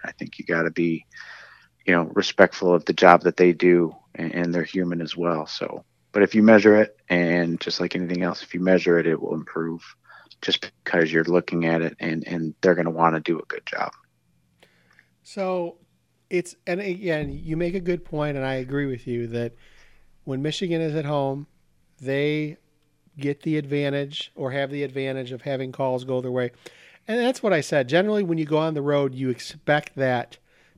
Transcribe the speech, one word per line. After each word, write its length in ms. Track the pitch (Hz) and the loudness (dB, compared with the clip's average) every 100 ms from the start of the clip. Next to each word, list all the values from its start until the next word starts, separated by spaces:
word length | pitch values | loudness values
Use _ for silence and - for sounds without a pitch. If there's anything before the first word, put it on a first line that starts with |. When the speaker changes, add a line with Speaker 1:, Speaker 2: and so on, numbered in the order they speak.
| - | -8
Speaker 1:
I 80 | |
think 260 | - - - | -12 -14 -12
you 60 | - | -4
gotta 260 | 85 82 | -2 -2
be, 340 | 80 85 80 - - - - - - _ _ - | -2 -2 -2 -8 -20 -20 -20 -20 -20 _ _ 0
you 80 | |
know, 100 | 87 82 | 2 2
respectful 600 | - 98 - 92 - 92 | -2 0 4 4 4 2
of 120 | 87 - | 2 2
the 80 | |
job 300 | 82 92 87 | 4 8 8
that 120 | 90 - | 6 4
they 160 | 90 | 4
do, 420 | 82 90 87 82 - _ - | 6 4 4 4 -4 _ -10
and, 180 | 85 | -8
and 200 | 85 87 | -4 -2
they're 100 | 87 | -2
human 380 | 78 95 90 85 | -4 -4 -4 -4
as 160 | 80 - | -6 -4
well. 280 | 85 80 76 | -4 -2 -6
So 380 | - - - - _ _ 104 | -8 -10 -10 -16 _ _ 2
but 80 | |
if 100 | 98 | 4
you 80 | 110 | 6
measure 360 | 107 110 107 107 | 8 10 10 8
it, 160 | 107 - - | 6 -2 -2
and 500 | 87 87 87 85 82 | 0 2 2 0 -2
just 220 | - - | -6 -4
like 120 | 87 | -4
anything 300 | 90 87 90 | -4 -4 -4
else, 180 | 90 87 | -4 -6
if 120 | - | -8
you 80 | 87 | -2
measure 360 | 90 92 87 85 | 4 4 4 2
it, 80 | 82 | 2
it 160 | 78 | -2
will 120 | 82 | -4
improve 500 | 82 76 - 82 82 - - _ - - _ | -8 -8 -6 -6 -8 -14 -20 _ -20 -20 _
just 200 | - 92 | -4 -4
because 500 | - _ - 87 80 | -4 _ -2 0 2
you're 140 | 82 80 | 2 2
looking 400 | 87 85 85 82 | 2 2 -2 0
at 160 | 82 | 0
it 120 | 82 - | -2 -6
and, 260 | 87 80 - | -6 -6 -6
and 300 | 85 80 - | -6 -6 0
they're 120 | 95 | 2
gonna 160 | 87 82 | 2 2
wanna 300 | 82 82 80 | 2 2 2
do 180 | 78 82 | -2 -4
a 80 | - | -6
good 180 | - - | -12 -10
job. 260 | - - - _ _ _ _ _ _ _ _ _ _ _ _ | -8 -8 -10 _ _ _ _ _ _ _ _ _ _ _ _
Speaker 2:
So 520 | - - 190 185 175 - _ _ _ _ - | -16 -6 -4 -4 -6 -10 _ _ _ _ -6
it's, 260 | 180 175 - - | -4 -4 -8 -6
and 140 | 175 | -4
again, 580 | 202 180 196 156 147 139 | -4 -6 -4 -4 -4 -8
you 140 | 160 160 | -6 -4
make 180 | 170 190 | -2 -4
a 60 | |
good 240 | 175 175 - | -4 -4 -4
point, 320 | 151 147 139 | -4 -4 -4
and 80 | 131 | -4
I 80 | |
agree 320 | 131 127 139 139 | -4 -4 -4 -4
with 200 | 123 127 | -6 -6
you 220 | 120 120 | -6 -4
that 280 | 117 117 - - _ _ _ _ _ | -6 -6 -8 -20 _ _ _ _ _
when 180 | - 131 | -10 -6
Michigan 380 | 147 151 185 165 | -4 -4 -4 -2
is 160 | 160 151 | -2 -4
at 80 | |
home, 440 | 143 147 139 139 147 _ _ _ _ _ | -4 -2 -2 -4 -10 _ _ _ _ _
they 580 | 127 139 147 151 151 156 _ _ _ _ _ 151 | -4 -2 0 -2 -6 -10 _ _ _ _ _ -8
get 220 | 139 143 | -6 -4
the 160 | 165 151 | -4 -4
advantage 760 | 143 147 143 139 139 151 - - | -2 -2 -2 -2 -6 -8 -12 -8
or 160 | 135 | -6
have 200 | 139 139 | -4 -6
the 120 | 143 | -6
advantage 500 | 143 131 135 135 123 | -6 -6 -6 -6 -8
of 80 | 127 | -10
having 320 | 147 135 131 | -8 -8 -8
calls 320 | 127 135 127 127 | -6 -4 -4 -4
go 160 | 127 | -4
their 100 | 127 | -4
way. 200 | 127 123 - - - - _ - | -4 -4 -8 -20 -20 -20 _ -6
And 100 | 226 | -2
that's 240 | 240 254 | -2 0
what 80 | 220 | 0
I 80 | 175 | 0
said. 300 | 135 151 123 | 0 -2 2
Generally, 340 | 160 208 214 | 0 2 0
when 140 | 190 165 | -2 -2
you 80 | 151 | 0
go 120 | 151 | 0
on 160 | 160 | 0
the 80 | 151 | -2
road, 340 | 143 143 139 131 | 0 0 0 -2
you 140 | 131 | -4
expect 680 | 123 - - - 147 147 - | -4 -8 -8 0 0 -2 -2
that 400 | 131 123 - - _ _ _ | 0 0 -4 -14 _ _ _